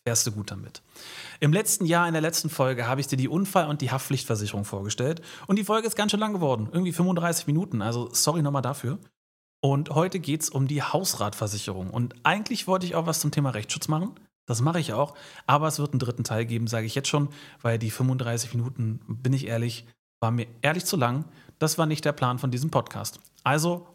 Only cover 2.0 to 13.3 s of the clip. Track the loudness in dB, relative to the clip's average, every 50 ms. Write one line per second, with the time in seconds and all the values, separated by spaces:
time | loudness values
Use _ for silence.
2 | 4 2 2 0 0 0 0 0 -2 -2 0 2 2 2 2 0 0 0 0 0
3 | 0 -2 0 0 0 0 0 0 0 2 2 2 2 2 0 -2 -2 0 -2 -2
4 | -2 -2 -2 -2 0 -2 -2 -2 -2 -4 -4 -4 -6 -4 -6 -6 -6 -6 -4 -2
5 | -2 -2 -2 -4 -8 -16 -18 -10 -2 0 0 2 2 2 2 2 2 0 0 0
6 | 0 2 2 2 0 0 0 2 2 2 2 2 0 -2 0 0 0 0 2 2
7 | 2 4 4 2 2 0 0 0 0 2 2 2 2 0 -2 -2 0 0 0 -2
8 | -4 -2 0 0 2 2 2 2 2 2 2 0 0 -2 -4 -2 -4 -4 -4 -4
9 | -8 -14 _ _ _ _ _ _ _ _ _ _ 2 2 4 2 0 2 2 2
10 | 2 2 0 -4 -2 -2 -2 -2 -2 -2 0 0 0 2 2 0 -2 0 0 0
11 | 0 0 -2 0 -2 -2 -2 -2 -4 -2 -2 -4 -4 -6 -6 -6 -6 -6 -2 -2
12 | -2 -4 -2 2 2 4 4 2 0 -4 -4 -4 0 0 0 0 0 0 -2 0
13 | 0 0 0 0 0 0